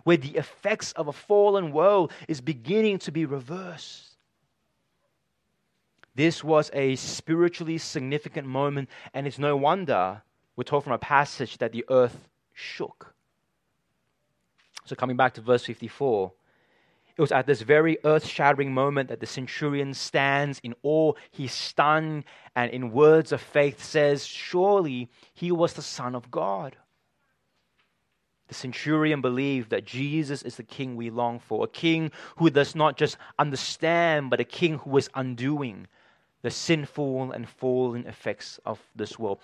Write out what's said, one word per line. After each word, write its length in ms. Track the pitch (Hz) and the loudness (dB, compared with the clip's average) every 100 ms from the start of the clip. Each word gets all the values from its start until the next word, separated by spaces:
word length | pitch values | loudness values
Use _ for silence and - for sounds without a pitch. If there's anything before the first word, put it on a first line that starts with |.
where 140 | - 170 | 2 2
the 180 | 135 156 | 2 -6
effects 560 | - - 202 214 - | -6 -4 -4 -2 -4
of 160 | - 156 | -6 -6
a 40 | |
fallen 600 | - - 208 202 196 170 | -6 2 6 6 4 0
world 400 | 147 185 202 156 - - | 4 6 6 4 -2 -8
is 140 | 151 | -6
beginning 560 | 127 135 113 208 220 190 | -4 -6 0 2 2 0
to 140 | - | -4
be 120 | 151 | -4
reversed. 880 | 156 139 123 180 185 160 - - - _ _ _ _ _ _ _ _ _ _ _ _ _ _ _ _ _ _ _ - | -2 -4 -8 -12 -12 -14 -16 -20 -20 _ _ _ _ _ _ _ _ _ _ _ _ _ _ _ _ _ _ _ -10
This 300 | 123 160 160 | 0 0 2
was 260 | 147 156 147 | 2 2 2
a 220 | 139 135 131 | 0 0 0
spiritually 840 | - - - 165 175 170 160 160 | -4 -8 -2 2 2 0 -6 -6
significant 680 | - 156 131 147 151 - 135 | -6 -6 -4 -6 -6 -10 -6
moment, 440 | 135 143 143 135 - - | -2 -2 -2 -6 -12 -12
and 120 | 135 139 | -8 -8
it's 120 | 131 | -2
no 180 | 147 143 | 0 2
wonder 640 | 143 185 175 107 92 101 _ _ _ | 2 2 0 0 0 -4 _ _ _
we're 100 | - | -10
told 200 | 123 143 | -2 -2
from 80 | 139 | 0
a 60 | 117 | -4
passage 580 | - 139 143 - 117 - | 2 2 2 -2 -8 -4
that 160 | 117 | -6
the 140 | 113 - | -4 2
earth 400 | 131 123 - - _ _ | 4 4 0 -20 _ _
shook. 640 | - - - - - - _ _ _ _ _ _ _ _ _ _ _ _ _ _ _ _ - | -16 -14 -10 -10 -12 -20 _ _ _ _ _ _ _ _ _ _ _ _ _ _ _ _ -20
So 100 | - | -14
coming 220 | 131 127 123 | -6 -2 2
back 160 | 127 | 2
to 60 | - | 2
verse 240 | 113 123 | 2 2
fifty-four, 680 | - 117 113 - 139 107 92 - _ _ _ _ _ _ _ | 0 -10 -12 -4 0 0 -2 -8 _ _ _ _ _ _ _
it 60 | - | -2
was 120 | 151 | 0
at 140 | 135 127 | 2 2
this 160 | 131 | 0
very 360 | 113 151 160 156 | 4 4 4 2
earth-shattering 680 | 151 156 - - 143 143 139 | 2 2 0 0 2 2 0
moment 380 | 131 139 143 131 | 0 0 0 -4
that 100 | 117 | -6
the 60 | 113 | -10
centurion 680 | - 127 - 147 143 139 | -10 -10 -4 -2 -2 -4
stands 680 | 131 - 156 139 139 143 135 | -6 -4 0 2 2 0 -6
in 120 | 120 120 | -10 -6
awe. 300 | 143 156 156 143 - | 0 2 2 0 -6
He's 220 | - 131 | -10 -8
stunned, 720 | - - - 147 156 160 151 - - - - | -6 -4 2 4 2 0 -6 -10 -18 -8 -4
and 140 | 120 | -4
in 200 | 123 123 | -4 -2
words 400 | 113 151 160 151 | 6 8 8 4
of 80 | 139 | -4
faith 420 | - 147 143 - | -2 2 2 0
says, 440 | - 156 147 143 - | -4 2 2 2 -4
"Surely 840 | - - 180 190 202 165 123 123 _ _ | -12 -4 0 4 2 2 -4 -10 _ _
he 180 | - 175 | -8 -2
was 220 | 175 170 | 0 0
the 100 | - | -2
Son 320 | 147 - 127 | -12 -8 -8
of 160 | 123 117 | -8 -8
God." 460 | 160 180 196 147 - _ _ _ _ _ _ _ _ _ _ _ _ _ _ _ _ - | -4 -4 -4 -8 -14 _ _ _ _ _ _ _ _ _ _ _ _ _ _ _ _ -20
The 60 | |
centurion 680 | - 131 117 147 156 156 147 | -14 -12 -8 -2 2 2 2
believed 480 | 127 123 139 135 110 | 0 0 0 -2 -2
that 160 | 104 107 | -4 -4
Jesus 560 | 123 143 156 143 139 | -6 -2 -2 -2 -6
is 140 | - - | -10 -14
the 60 | |
king 320 | 113 - 131 | -14 -10 -8
we 140 | 117 117 | -8 -6
long 300 | 113 120 120 | -4 -4 -4
for, 260 | - 110 | -4 -4
a 40 | 113 | -4
king 420 | - 165 160 160 - - - | -2 2 2 0 -6 -12 2
who 140 | 165 | 4
does 240 | 143 139 | 4 2
not 240 | 165 156 - | 2 0 2
just 180 | 147 - - - | -2 -2 -6 -2
understand, 880 | 147 135 - - 160 170 170 156 135 | 0 -2 -6 -2 2 4 4 2 0
but 120 | 120 | -2
a 40 | |
king 320 | 123 - 175 151 | -2 0 0 0
who 180 | - 139 | 0 0
is 100 | - | 0
undoing 720 | - 131 120 131 147 135 95 95 _ _ _ _ _ | -2 -6 -4 -2 -2 -4 -10 -18 _ _ _ _ _
the 100 | 120 | -8
sinful 800 | - - 160 143 - 143 131 131 | -4 0 0 -2 -6 -4 -4 -4
and 180 | 120 117 | -8 -12
fallen 560 | - 131 127 127 120 123 | -6 0 2 0 -2 -10
effects 520 | 107 110 101 - - - | -10 -8 -8 -10 -12 -10
of 140 | 107 _ - | -10 _ -10
this 200 | 104 - | -10 -6
world. 220 | 110 98 | -6 -6